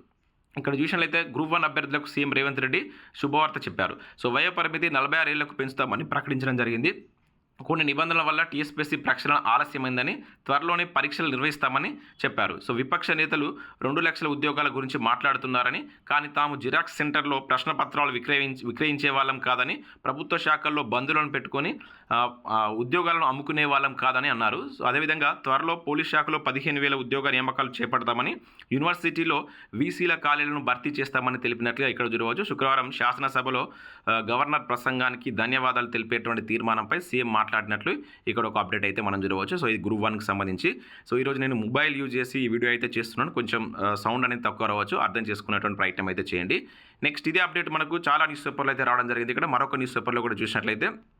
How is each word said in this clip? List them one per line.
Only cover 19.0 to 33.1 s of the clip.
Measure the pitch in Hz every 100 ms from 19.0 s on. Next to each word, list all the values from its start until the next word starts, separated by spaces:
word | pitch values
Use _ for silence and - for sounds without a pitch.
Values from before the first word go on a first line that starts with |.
| 147
వాళ్ళం | 135 135 131
కాదని, | 127 127 135 151 - -
ప్రభుత్వ | 131 139 156 170
శాఖల్లో | 156 151 147 151
బంధువులను | 120 123 139 156 147 143
పెట్టుకొని | - 139 170 - - - -
ఆ, | 117 123 123 -
ఆ, | 110 107
ఉద్యోగాలను | 110 123 175 170 165 151
అమ్ముకునే | 135 147 151
వాళ్ళం | 147 139 139
కాదని | 127 131 127 143
అన్నారు. | 117 110 147 277 -
So, | 123
అదేవిధంగా | 139 156 156 143 -
త్వరలో | 135 135 165 170
పోలీస్ | 143 151 160
శాఖలో | 156 147 156
పదిహేను | 151 131 156 143
వేల | 139
ఉద్యోగ | 135 123 139 139
నియామకాలు | 127 131 127 131 131
చేపడతామని, | 170 123 120 117 151 349 - - -
యూనివర్సిటీలో | 135 165 170 165 165 160 151 147 - -
వీసీల | 107 165 - 175
ఖాళీలను | 165 151 147 147 147
భర్తీ | 123 123 147
చేస్తామని | 147 135 131 127 127
తెలిపినట్లుగా | 120 117 117 117 131
ఇక్కడ | 120 117
చూడవచ్చు. | 113 117 131
శుక్రవారం | 202 147 135 135 127
శాసనసభలో, | - 120